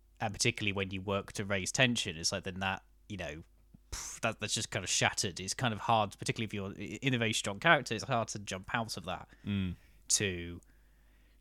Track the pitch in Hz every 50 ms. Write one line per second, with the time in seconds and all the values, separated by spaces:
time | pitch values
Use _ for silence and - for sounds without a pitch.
0 | - _ - - 117 110 101 - - 120 113 - 110 104 95 98 98 95 101 95
1 | 92 104 98 98 95 - - - 104 98 101 95 92 - - - 131 123 120 110
2 | - 104 80 80 82 - 104 92 - 98 90 95 95 95 95 - - _ _ _
3 | - - 104 92 87 73 76 80 - - _ _ - - - - - - - -
4 | - - - - - 113 107 - 107 104 - 113 107 - - 113 92 - - -
5 | 123 98 - - - 101 80 - 92 95 - - 127 120 107 98 - - 117 110
6 | 104 98 - - - - - - 113 101 - 101 95 98 - - 101 - 98 -
7 | - 139 127 117 117 110 110 - - 107 98 98 - 165 165 147 123 - 117 104
8 | - - 131 117 110 - - 110 101 - 98 92 95 - - 120 113 - - -
9 | 80 90 87 - - - - - - 104 101 98 95 90 87 - - - - -
10 | - - - - 107 98 92 87 85 85 87 87 - - - - - - - -
11 | - - - - - - - -